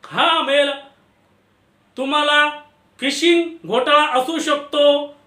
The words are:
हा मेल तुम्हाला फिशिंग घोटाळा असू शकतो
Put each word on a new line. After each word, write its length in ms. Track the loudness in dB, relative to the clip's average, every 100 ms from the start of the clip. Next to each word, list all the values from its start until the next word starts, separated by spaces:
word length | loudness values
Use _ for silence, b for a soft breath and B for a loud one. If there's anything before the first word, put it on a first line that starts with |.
| -10
हा 360 | -2 0 0
मेल 280 | 0 0 0 -4 -14 _ _ _ _ _ _ _ _ _ _ -10
तुम्हाला 540 | -4 -2 2 2 0 -2 -16 _ _ _
फिशिंग 680 | -6 0 2 2 0 -8 -4
घोटाळा 520 | -2 2 2 2 0
असू 200 | -2 -4
शकतो 680 | -2 -4 -2 2 4 4 -2 -14